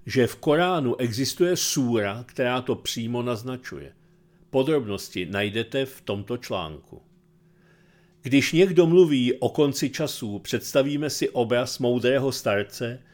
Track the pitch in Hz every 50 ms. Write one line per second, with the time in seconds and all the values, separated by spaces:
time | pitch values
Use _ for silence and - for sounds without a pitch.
0 | - 120 - 131 120 - - - - 151 147 160 180 185 185 165 131 120 - -
1 | 127 120 107 120 135 - - - 175 175 180 165 - - - 151 131 120 117 110
2 | 104 98 101 117 123 - - - 127 123 127 127 123 - 120 - - - - 120
3 | 113 113 120 120 120 123 120 104 120 131 127 127 - - - 71 71 - - _
4 | _ _ _ _ _ _ _ _ _ _ - 131 131 147 156 143 120 104 101 95
5 | - - - 92 90 80 98 98 104 104 98 113 113 - - 135 135 131 - -
6 | - - 104 101 101 - 120 123 - - 113 95 85 78 76 71 - _ - -
7 | - _ _ _ _ _ _ _ _ _ _ _ _ _ _ _ _ _ _ _
8 | _ _ _ _ - 127 127 - - - - 160 190 190 170 180 175 165 170 180
9 | 180 156 147 127 123 120 - - 127 120 - - 151 143 131 - 160 127 - -
10 | 156 139 - - 123 104 101 98 - - - 110 - - - 143 135 143 143 143
11 | 151 143 - - - - - 127 117 107 123 120 127 120 - - 131 120 123 123
12 | 120 123 135 135 131 135 123 - - 113 101 101 104 - - - 120 117 123 -
13 | - _